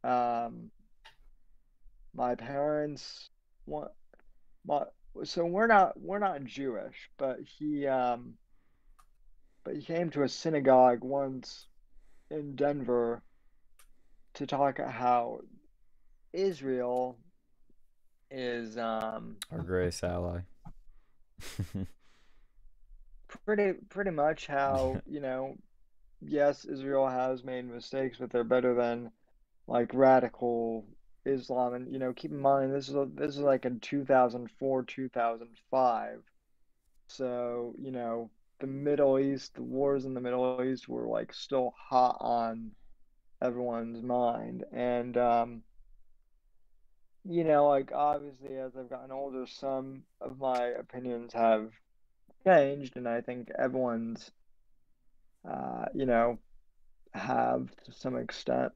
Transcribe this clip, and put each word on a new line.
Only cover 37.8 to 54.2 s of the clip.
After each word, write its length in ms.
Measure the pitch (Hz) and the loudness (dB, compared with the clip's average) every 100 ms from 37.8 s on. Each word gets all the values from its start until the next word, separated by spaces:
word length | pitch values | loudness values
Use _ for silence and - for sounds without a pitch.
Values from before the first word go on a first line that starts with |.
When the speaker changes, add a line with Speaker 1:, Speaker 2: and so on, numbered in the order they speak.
Speaker 1:
you 100 | 135 | -8
know, 380 | 127 117 117 113 _ _ _ | -6 -4 -4 -6 _ _ _
the 60 | 135 | -8
Middle 520 | 135 143 147 139 135 | -2 0 4 6 6
East, 360 | 139 135 - | 4 0 -6
the 80 | - | -12
wars 420 | 123 131 139 139 131 | -6 0 2 2 -2
in 80 | |
the 60 | 127 | -6
Middle 420 | 123 127 127 127 | -2 2 2 0
East 240 | 127 131 - | -2 -2 -6
were, 180 | 120 117 | -6 -2
like, 240 | 113 117 | -2 -4
still 400 | - - 135 123 - | -12 -2 0 0 -6
hot 400 | - 127 127 - | 2 4 4 2
on 520 | 120 120 113 113 113 - - - - _ - - | 0 0 0 -4 -12 -16 -20 -20 -20 _ -20 -4
everyone's 600 | 123 120 123 117 117 117 | -2 -2 -4 -4 -6 -8
mind. 600 | 123 123 120 113 113 123 - | -2 2 2 0 -6 -10 -8
And, 440 | 123 123 120 123 120 | -2 0 0 0 2
um, 460 | 120 120 120 117 - - - - - - _ _ _ - - - - _ - _ | 4 4 0 -6 -18 -20 -20 -20 -20 -20 _ _ _ -20 -20 -20 -20 _ -20 _
you 200 | 190 170 | -4 0
know, 240 | 160 147 147 | 4 6 6
like, 240 | 139 131 | 4 0
obviously, 640 | 139 147 147 143 131 135 135 | 0 0 0 -6 -16 -12 -10
as 200 | 131 127 | -10 -12
I've 140 | 123 | -12
gotten 220 | 127 131 | -12 -10
older, 340 | 135 139 131 123 | -10 -8 -8 -10
some 560 | - 135 135 135 135 - _ | -8 -4 -4 -6 -12 -20 _
of 180 | 131 131 | -12 -4
my 280 | 131 127 123 | -2 0 0
opinions 680 | 120 - 127 127 120 117 | -4 -8 -8 -6 -6 -6
have 380 | 117 113 110 110 - _ _ _ _ _ - 185 | 4 6 6 2 -12 _ _ _ _ _ 0 8
changed, 500 | 170 139 143 131 127 | 8 8 0 -8 -6
and 120 | 123 | -2
I 120 | 117 | -2
think 280 | 120 123 117 - | -4 -10 -8 -2
everyone's, 760 | 131 131 123 117 113 113 | 0 2 0 -2 -4 -8